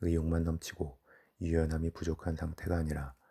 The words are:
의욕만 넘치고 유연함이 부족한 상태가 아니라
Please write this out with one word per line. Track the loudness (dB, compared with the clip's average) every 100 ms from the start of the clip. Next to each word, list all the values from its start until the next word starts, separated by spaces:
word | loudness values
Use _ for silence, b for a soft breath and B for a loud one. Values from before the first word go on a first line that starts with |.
의욕만 | 2 2 4 2
넘치고 | 2 -2 -4 -6 -6 -8 B B B B
유연함이 | 2 4 4 2 -2
부족한 | -2 -4 -2 -2 -2
상태가 | -4 -4 -2 0
아니라 | 0 -2 -6 -12 b